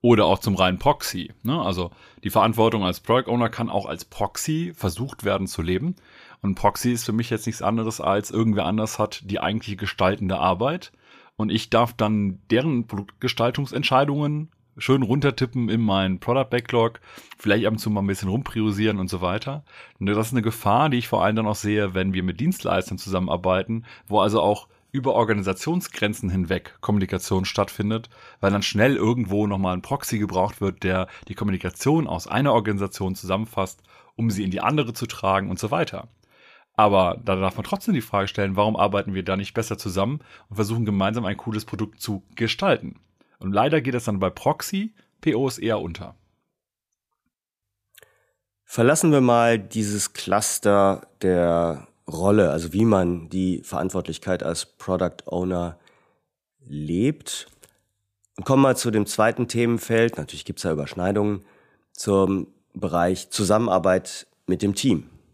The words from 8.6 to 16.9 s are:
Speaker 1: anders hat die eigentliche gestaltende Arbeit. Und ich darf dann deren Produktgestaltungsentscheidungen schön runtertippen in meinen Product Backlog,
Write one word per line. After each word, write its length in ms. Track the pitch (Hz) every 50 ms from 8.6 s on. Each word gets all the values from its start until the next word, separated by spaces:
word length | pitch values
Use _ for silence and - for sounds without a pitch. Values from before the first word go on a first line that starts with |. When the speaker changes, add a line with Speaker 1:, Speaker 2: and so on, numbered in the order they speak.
| 82
Speaker 1:
anders 320 | 80 101 110 110 110 - -
hat 260 | 107 107 - - -
die 160 | 92 98 -
eigentliche 340 | - 85 101 113 - - 101
gestaltende 640 | 92 104 98 - - 98 92 101 101 101 90 95 87
Arbeit. 560 | 76 92 92 87 113 135 160 180 - - _ _ _ _ - - - - _
Und 160 | - 107 107
ich 180 | - 110 - -
darf 240 | - 113 120 120 -
dann 460 | - 113 107 107 107 104 98 92 - _ _
deren 380 | 113 117 135 165 147 120 117 -
Produktgestaltungsentscheidungen 1600 | - 98 101 - _ _ - 127 - - 113 120 123 - 143 131 - 123 147 - 139 131 143 143 143 147 147 147 147 151 151 156 _ _ _ _ _ -
schön 260 | - - 135 135 131
runtertippen 640 | 101 123 147 143 143 131 - 131 120 120 127 120 110
in 120 | 107 113
meinen 380 | 113 110 98 98 95 95 95 92
Product 300 | - - 120 135 131 123
Backlog, 500 | - 123 120 - - 120 113 117